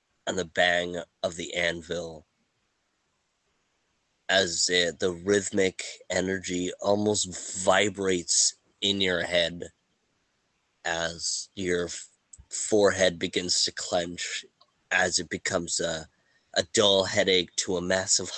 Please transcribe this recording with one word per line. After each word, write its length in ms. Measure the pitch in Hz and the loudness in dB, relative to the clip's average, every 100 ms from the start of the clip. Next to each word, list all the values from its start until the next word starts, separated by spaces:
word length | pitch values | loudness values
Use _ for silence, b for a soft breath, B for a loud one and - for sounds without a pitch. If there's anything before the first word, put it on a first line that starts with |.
| _ _ - | _ _ -6
and 120 | 95 | -4
the 60 | |
bang 540 | 85 - 87 87 87 87 - _ | -2 2 4 4 0 -6 -10 _
of 140 | 95 85 | -6 -6
the 160 | 78 | -6
anvil, 720 | 82 87 85 82 85 82 78 - _ _ _ _ _ _ _ _ _ _ _ _ _ _ _ _ _ _ _ - | -2 -2 -2 -6 -6 -6 -12 -20 _ _ _ _ _ _ _ _ _ _ _ _ _ _ _ _ _ _ _ 2
as 400 | 95 95 82 - | 2 4 0 2
it, 300 | 90 87 76 | 2 2 0
the 120 | 95 | -2
rhythmic 680 | 85 90 101 95 104 95 - - - - | -2 2 2 2 2 0 0 -10 -14 -4
energy 600 | 92 92 95 90 90 90 - | -2 0 -2 -4 -4 -4 -2
almost 840 | 101 104 104 104 92 85 - 92 | 0 2 2 0 -2 -8 -10 -2
vibrates 920 | 95 95 104 98 95 92 85 - - - _ _ | 4 4 2 0 0 0 0 0 0 -2 _ _
in 180 | 101 101 | -2 0
your 220 | 92 87 | 0 0
head 480 | 82 87 82 87 - - _ _ _ _ _ _ _ _ _ _ | 0 2 0 -2 -12 -16 _ _ _ _ _ _ _ _ _ _
as 640 | - 82 82 85 - - - - | -4 -2 -2 -4 -6 -6 -8 -6
your 300 | 90 87 87 | -2 -2 -2
f-, 240 | - - _ _ - - | -8 -16 _ _ -20 -12
forehead 680 | - - 107 101 92 92 85 | -8 0 4 4 4 2 2
begins 460 | 92 95 90 - | -4 -2 -2 0
to 80 | - | 0
clench, 720 | - - 90 87 87 - - - _ _ _ _ | -2 -2 -2 -2 -6 -8 -8 -12 _ _ _ _
as 280 | 92 92 87 | 0 2 0
it 100 | 85 | -4
becomes 500 | 92 - 95 85 - | -6 -4 -2 -2 -4
a, 260 | 85 80 78 _ _ _ _ | -4 -4 -10 _ _ _ _
a 100 | - 90 | -4 0
dull 320 | - 101 98 95 | 4 6 6 4
headache 500 | 104 95 92 85 - | 2 4 2 2 -4
to 220 | - 92 | -2 -2
a 40 | |
massive, 480 | 87 92 95 - 90 | 0 0 2 0 -2